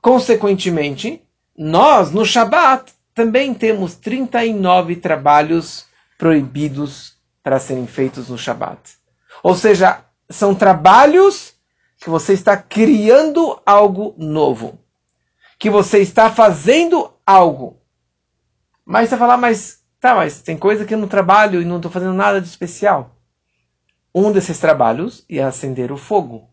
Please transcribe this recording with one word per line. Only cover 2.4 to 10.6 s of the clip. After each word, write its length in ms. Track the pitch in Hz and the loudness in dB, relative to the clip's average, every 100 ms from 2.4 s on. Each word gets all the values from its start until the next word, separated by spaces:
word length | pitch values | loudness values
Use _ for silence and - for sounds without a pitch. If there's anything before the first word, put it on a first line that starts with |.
| 220 311 285 262 - _ _ | 0 2 2 0 -4 _ _
também 400 | - 226 240 277 | -4 -2 0 -2
temos 400 | 240 226 208 175 | -4 -4 -2 -6
trinta 500 | - 220 262 254 240 | -10 -10 -8 -6 -4
e 80 | 226 | -4
nove 440 | 214 185 185 170 175 | -2 0 0 0 -8
trabalhos 920 | 175 151 143 147 151 165 156 - _ _ _ _ | -4 -4 2 2 2 -4 -4 -20 _ _ _ _
proibidos 960 | 165 156 131 139 151 135 143 139 - _ _ _ | 0 0 -2 -8 -8 -8 -12 -14 -20 _ _ _
para 180 | 143 131 | -4 -4
serem 260 | - 131 120 | -4 -10 -8
feitos 420 | - 131 131 120 | -6 -6 -6 -14
no 80 | 120 | -12
Shabat. 440 | - 120 95 - _ _ _ _ _ - | -10 -8 -10 -12 _ _ _ _ _ -4
Ou 120 | 175 | -2
seja, 500 | 175 220 185 185 - _ _ _ | 0 2 2 2 0 _ _ _
são 260 | - 202 | -4 -2
trabalhos 1000 | 190 | 2